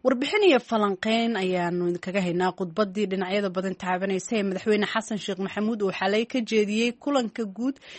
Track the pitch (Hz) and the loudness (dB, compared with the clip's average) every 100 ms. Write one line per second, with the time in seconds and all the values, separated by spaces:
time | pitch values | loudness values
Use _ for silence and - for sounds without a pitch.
0 | 254 254 285 427 392 262 - 226 208 190 | 2 2 2 4 6 6 4 0 2 0
1 | 220 226 233 220 185 180 175 175 175 175 | 0 2 2 0 0 0 0 0 0 -2
2 | - 190 180 175 185 185 185 165 208 185 | -2 -2 0 0 0 -2 -4 0 -2 0
3 | 208 190 185 202 196 180 190 185 185 180 | -2 -2 -2 0 -2 -2 -4 -4 -2 -2
4 | 196 190 - 226 196 185 - 208 202 226 | 0 -2 -2 -2 0 -2 0 2 2 -2
5 | 214 214 - 185 190 - 214 233 196 180 | -4 -6 -6 -6 -6 -2 -2 0 -2 0
6 | 190 214 233 254 220 220 208 214 233 233 | 0 0 0 -2 0 2 2 2 0 -2
7 | - 285 226 - 214 190 247 269 - | -2 0 0 -4 -8 -4 -4 -4 -10